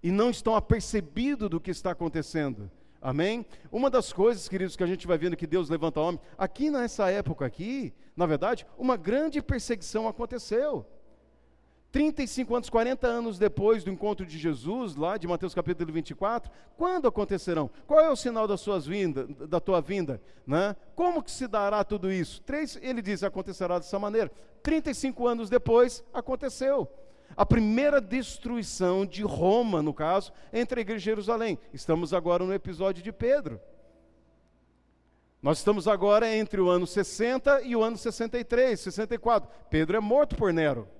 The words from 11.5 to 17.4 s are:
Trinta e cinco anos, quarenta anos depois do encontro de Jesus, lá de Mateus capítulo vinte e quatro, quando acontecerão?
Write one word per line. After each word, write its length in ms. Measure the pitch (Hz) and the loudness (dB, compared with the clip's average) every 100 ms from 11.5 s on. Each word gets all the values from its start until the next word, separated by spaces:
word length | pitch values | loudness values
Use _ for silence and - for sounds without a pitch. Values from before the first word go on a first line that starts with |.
| _ _ _ _ | _ _ _ _
Trinta 300 | 269 302 302 | 2 2 0
e 60 | 262 | -4
cinco 280 | - 254 233 | -4 -2 -2
anos, 120 | - | 2
quarenta 380 | 226 240 262 247 | 2 2 2 0
anos 320 | 233 233 185 | 0 -4 2
depois 460 | 208 - 202 226 | 2 4 4 4
do 60 | 185 | 2
encontro 360 | 190 208 202 185 | -4 -4 -4 -6
de 100 | 160 | -4
Jesus, 600 | 160 139 131 233 233 143 | -2 -2 -4 -4 -4 -2
lá 200 | 160 214 | -2 -2
de 120 | 170 | -2
Mateus 260 | 175 185 | -2 -2
capítulo 380 | 180 156 175 165 | -4 -2 -2 -2
vinte 180 | 160 156 | -4 -6
e 40 | |
quatro, 360 | 135 196 233 - - - - | -4 -2 -2 -6 -16 -20 -2
quando 300 | 349 370 262 | 0 2 2
acontecerão? 640 | - 202 196 | 0 -2 -2